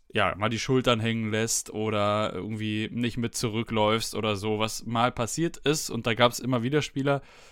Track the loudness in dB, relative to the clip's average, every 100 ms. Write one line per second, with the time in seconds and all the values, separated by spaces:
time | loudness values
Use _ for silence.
0 | -6 0 0 2 0 0 2 2 4 2
1 | 2 0 0 0 0 -2 -4 -4 0 2
2 | 2 2 0 -4 -6 -4 -2 -2 -4 -2
3 | -2 -2 -4 -2 -2 -2 -2 2 4 2
4 | 0 -2 -2 0 0 0 -2 -4 -4 2
5 | 2 0 -4 -2 -2 0 0 0 0 -2
6 | 0 4 4 4 -2 0 2 0 0 -2
7 | 0 0 -4 -20 -20